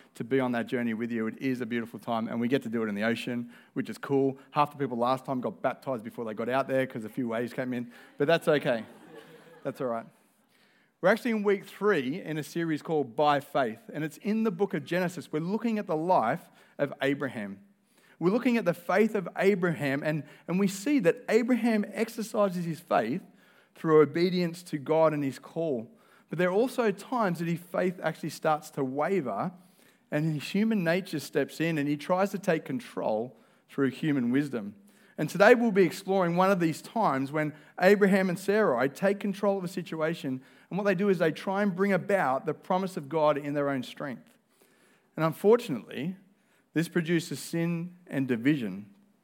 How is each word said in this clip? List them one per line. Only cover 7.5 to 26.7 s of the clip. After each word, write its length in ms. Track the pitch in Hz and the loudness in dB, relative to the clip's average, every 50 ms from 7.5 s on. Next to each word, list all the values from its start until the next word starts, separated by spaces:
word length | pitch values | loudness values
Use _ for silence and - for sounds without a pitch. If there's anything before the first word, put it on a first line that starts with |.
| - | -6
came 180 | - 131 127 | -6 -6 -4
in, 180 | 127 123 120 - - - - - - - | -6 -6 -8 -10 -14 -20 -20 -10 -4 0
but 80 | 147 | 2
that's 200 | 147 165 160 - | 2 2 2 4
okay. 380 | 175 151 139 - 147 120 110 104 - - - - - - - - - - - - - - - | 2 2 2 2 0 0 -2 -4 -8 -16 -20 -20 -20 -20 -20 -20 -20 -20 -20 -20 -20 -20 -12
That's 180 | - 143 127 - | -10 -8 -6 -4
all 60 | 143 | -4
right. 200 | 123 117 113 - - - _ _ _ _ _ _ _ _ _ _ _ _ _ _ _ _ _ | -4 -4 -6 -8 -10 -18 _ _ _ _ _ _ _ _ _ _ _ _ _ _ _ _ _
We're 80 | - 185 | 2 2
actually 200 | 220 220 - 247 | 2 2 2 0
in 140 | 226 214 202 | 0 0 2
week 200 | 208 196 185 160 | 2 0 0 -2
three 560 | - - - 196 208 202 151 123 127 151 196 | -8 -8 -2 0 2 2 2 0 -2 -4 -6
in 160 | - 160 151 | -6 -6 -6
a 60 | 156 | -6
series 400 | 143 - - 170 170 165 156 143 | -6 -6 -4 -4 -2 -2 -2 -4
called 340 | - - 165 151 139 120 113 | -4 -2 -2 -2 -2 -2 0
By 240 | 156 151 147 143 139 | 2 2 4 4 2
Faith, 480 | - - - 147 135 113 110 - - - - | 0 -2 -2 -2 -2 -2 -4 -8 -12 -12 -8
and 100 | 147 156 | -8 -8
it's 140 | 156 - - | -8 -8 -8
in 240 | - 202 214 220 | -6 -4 -2 0
the 80 | 220 226 | 0 -2
book 240 | 180 165 202 202 - | -2 -2 -2 -2 -2
of 100 | 160 135 | -4 -6
Genesis. 480 | - 165 180 185 170 - 156 - - | -4 -2 -2 -2 -2 -4 -8 -10 -6
We're 60 | - 156 | -6 -6
looking 400 | 165 180 202 220 - 233 220 208 | -4 -4 -4 -4 -2 -2 -4 -4
at 80 | 208 | -4
the 100 | - 160 | -4 -4
life 540 | 156 160 180 185 151 110 113 143 175 - - _ - - _ _ | -2 0 2 2 4 2 2 0 -2 -6 -14 _ -20 -20 _ _
of 180 | - 143 135 - - | -6 -4 -4 -4 -2
Abraham. 560 | 135 139 143 143 147 127 117 117 104 98 98 - - _ _ _ _ _ _ _ _ _ _ - | -2 -2 0 -2 -4 -6 -6 -8 -10 -10 -10 -14 -18 _ _ _ _ _ _ _ _ _ _ -2
We're 100 | 165 180 | 0 0
looking 260 | 202 240 240 254 240 | 2 2 2 2 0
at 80 | 233 185 | 2 2
the 100 | 175 165 | 0 -2
faith 420 | - - - 180 202 226 220 220 | -2 -2 0 2 4 4 4 2
of 120 | 208 170 - - | -2 -4 -4 -2
Abraham, 640 | - 170 196 208 180 180 175 160 - 147 139 135 147 160 | 0 2 4 4 4 2 0 0 0 0 -2 -2 -2 -2
and, 180 | 156 156 151 139 - - - _ | -2 -2 -2 -4 -8 -14 -14 _
and 140 | - 170 185 | -2 0 2
we 80 | 202 190 | 2 2
see 320 | - - - 285 302 269 | 0 -2 -2 0 2 4
that 240 | 175 165 - - - - | 4 4 2 2 2 2
Abraham 560 | 202 233 247 233 254 220 214 240 220 208 202 - | 2 2 4 2 2 2 2 2 2 2 0 -2
exercises 720 | - - 226 226 - 240 208 - - 208 202 196 175 180 170 | -4 -4 -4 -4 -4 -8 -8 -4 0 0 0 0 0 -2 -4
his 140 | 170 156 - | -4 -6 -6
faith 440 | - - - 170 113 110 139 196 - - - _ _ _ _ _ _ _ _ | -2 0 0 2 2 0 -2 -4 -6 -12 -20 _ _ _ _ _ _ _ _
through 260 | - - 165 156 156 | -4 2 6 8 8
obedience 600 | 151 139 135 170 175 185 175 180 180 165 170 - - | 8 6 4 2 2 2 2 2 0 -2 -2 -8 -10
to 140 | - - 151 | -8 -8 -6
God 340 | 131 139 156 160 160 156 | -2 0 4 4 4 4
and 120 | 151 147 143 | 4 2 -2
his 160 | 135 123 - | -2 -4 -6
call. 500 | - - - 165 165 160 131 113 113 - - _ _ _ _ _ _ - | -10 -10 -6 -4 -2 -2 -2 -4 -6 -10 -16 _ _ _ _ _ _ -6
But 80 | 160 156 | -2 0
there 120 | 180 180 | 0 2
are 40 | 180 | 2
also 380 | 208 240 254 | 2 0 0